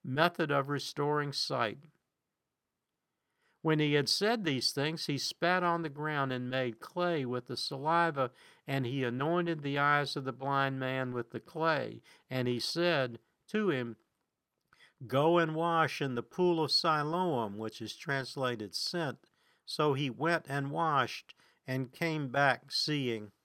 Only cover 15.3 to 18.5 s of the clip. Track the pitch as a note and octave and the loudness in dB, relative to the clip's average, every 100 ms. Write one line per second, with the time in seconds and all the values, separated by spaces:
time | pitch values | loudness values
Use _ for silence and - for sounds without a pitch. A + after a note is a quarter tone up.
15.3 | F3 D#3+ D#3 E3+ E3 D3+ - C#3 A#2+ A2+ | 4 4 0 0 2 2 0 -2 -2 -4
16.3 | - F3+ E3 D3 - E3+ D3+ D3 F3 F3+ | 2 2 4 2 2 2 2 0 0 0
17.3 | C3 G#2+ G#2 A2 - A2 - - C3+ B2+ | 0 -2 -4 -8 -8 -12 -8 -4 -2 -4
18.3 | D3 B2+ | -2 -2